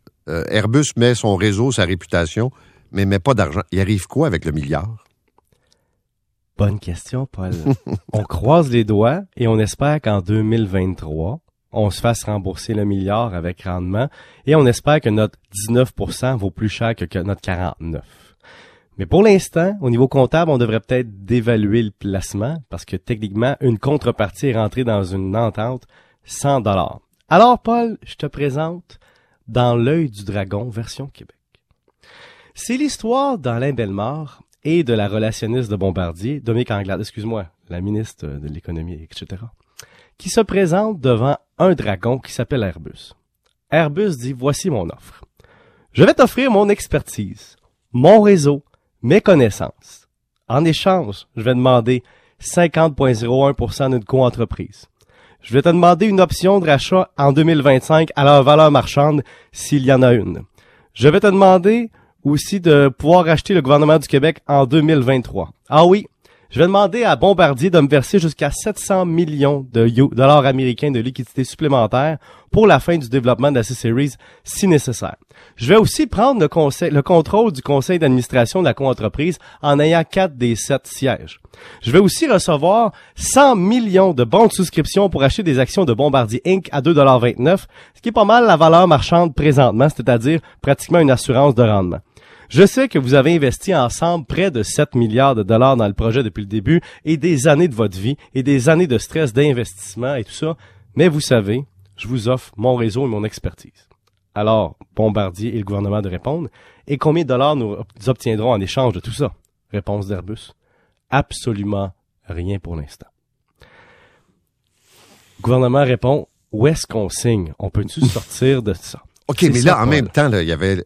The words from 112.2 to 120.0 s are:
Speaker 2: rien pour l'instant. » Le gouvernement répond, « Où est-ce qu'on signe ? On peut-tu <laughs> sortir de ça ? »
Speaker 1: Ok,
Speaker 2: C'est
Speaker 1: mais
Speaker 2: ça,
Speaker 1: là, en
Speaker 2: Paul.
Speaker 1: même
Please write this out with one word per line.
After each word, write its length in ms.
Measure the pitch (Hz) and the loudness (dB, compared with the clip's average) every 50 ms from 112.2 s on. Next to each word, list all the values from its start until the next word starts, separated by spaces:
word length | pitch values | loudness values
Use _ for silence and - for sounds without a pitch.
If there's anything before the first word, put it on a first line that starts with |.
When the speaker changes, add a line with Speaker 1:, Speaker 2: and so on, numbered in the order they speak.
| _ | _
Speaker 2:
rien 320 | - 82 85 87 95 101 92 | -14 -10 -10 -8 -8 -8 -8
pour 160 | - 85 85 | -10 -10 -10
l'instant. » 320 | 80 73 73 - _ - _ _ _ _ _ _ _ _ _ _ _ - _ _ _ _ _ _ _ _ _ _ _ _ _ _ _ _ _ _ _ _ _ _ _ _ _ _ _ _ _ _ _ _ _ _ _ | -10 -12 -14 -18 _ -20 _ _ _ _ _ _ _ _ _ _ _ -20 _ _ _ _ _ _ _ _ _ _ _ _ _ _ _ _ _ _ _ _ _ _ _ _ _ _ _ _ _ _ _ _ _ _ _
Le 20 | |
gouvernement 420 | - 117 127 127 131 120 127 139 143 | -2 0 2 2 2 2 2 2 2
répond, « 440 | 127 123 - - 127 143 143 - _ _ _ _ - | 2 0 0 0 0 0 0 -4 _ _ _ _ -10
Où 160 | - 107 110 | -4 0 2
est-ce 180 | 151 160 - - | 2 2 0 -4
qu'on 240 | - - 113 101 87 | -6 -6 -4 -4 -4
signe ? 440 | - - - 120 113 101 87 78 69 | -6 -4 -2 0 0 0 -2 -6 -8
On 140 | - 98 95 | -10 -10 -6
peut-tu 300 | - 104 101 - - 165 | -4 -4 -6 -4 -4 -2
<laughs> 40 | 131 | 0
sortir 560 | 123 - 113 - - - - 127 135 139 127 | 0 0 -2 -10 -10 -6 -2 0 0 0 0
de 120 | 110 104 92 | -2 -4 -6
ça ? » 280 | - - - - - _ _ _ _ - - | -6 -10 -18 -20 -20 _ _ _ _ -8 -8
Speaker 1:
Ok, 80 | 135 - | -2 0
Speaker 2:
C'est 120 | 180 147 | 2 2
Speaker 1:
mais 80 | 117 123 | 2 4
Speaker 2:
ça, 60 | 123 | 4
Speaker 1:
là, 100 | 175 175 | 4 4
en 80 | 113 113 | 4 2
Speaker 2:
Paul. 40 | 127 | 2
Speaker 1:
même 200 | 151 143 | 2 0